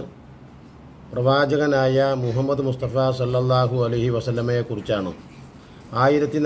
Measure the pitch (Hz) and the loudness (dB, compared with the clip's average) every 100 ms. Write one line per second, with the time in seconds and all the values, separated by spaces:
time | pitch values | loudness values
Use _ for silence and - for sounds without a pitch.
0 | - - - - - - - - - - | -4 -16 -20 -20 -20 -20 -20 -20 -20 -20
1 | - 117 127 139 143 147 147 135 131 131 | -10 -2 2 4 2 2 2 2 4 4
2 | 135 135 123 117 139 143 135 127 123 127 | 2 0 -2 -2 -2 -2 -2 -4 -4 0
3 | 131 123 123 127 127 127 123 127 117 120 | 0 0 -2 0 2 2 2 0 0 0
4 | 123 117 123 117 120 120 113 107 98 104 | 0 0 -2 -2 0 -2 -2 -6 -4 -2
5 | 95 78 - - - - - - - 117 | -2 -8 -14 -20 -20 -20 -20 -20 -8 0
6 | 135 147 147 151 | 2 2 0 0